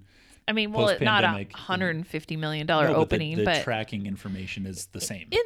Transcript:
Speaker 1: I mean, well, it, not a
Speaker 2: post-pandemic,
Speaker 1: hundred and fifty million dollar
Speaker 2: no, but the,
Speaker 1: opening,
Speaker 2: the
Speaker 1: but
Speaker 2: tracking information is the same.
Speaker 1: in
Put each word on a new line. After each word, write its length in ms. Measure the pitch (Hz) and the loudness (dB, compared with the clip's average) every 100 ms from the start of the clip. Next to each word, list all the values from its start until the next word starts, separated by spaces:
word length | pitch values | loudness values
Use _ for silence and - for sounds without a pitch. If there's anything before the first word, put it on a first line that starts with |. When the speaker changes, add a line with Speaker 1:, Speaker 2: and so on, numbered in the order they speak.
| - _ _ - - | -12 _ _ -14 -4
Speaker 1:
I 60 | |
mean, 180 | 220 208 | -2 -2
well, 160 | 220 214 | 2 2
it, 120 | 185 | 4
not 220 | 143 214 | 4 4
a 40 | 185 | 4
Speaker 2:
post-pandemic, 260 | 101 98 - | 0 -6 -12
Speaker 1:
hundred 400 | - 185 185 156 | -4 -2 0 -2
and 120 | 175 | -4
fifty 280 | 156 - 160 | -8 -6 -6
million 300 | 160 151 151 | -4 -4 2
dollar 200 | 156 147 | 4 6
Speaker 2:
no, 60 | |
but 20 | 151 | 4
the, 60 | |
Speaker 1:
opening, 360 | 160 - 156 160 | 4 2 -2 0
Speaker 2:
the 80 | 202 | 2
Speaker 1:
but 180 | 156 | 2
Speaker 2:
tracking 420 | - 110 110 107 98 | 0 -2 -2 -6 -6
information 580 | 95 101 95 95 - 95 | -6 -6 -8 -8 -8 -8
is 220 | 92 - | -8 -12
the 120 | - | -8
same. 280 | - 95 - | -8 -8 -4
Speaker 1:
in 120 | 415 | -2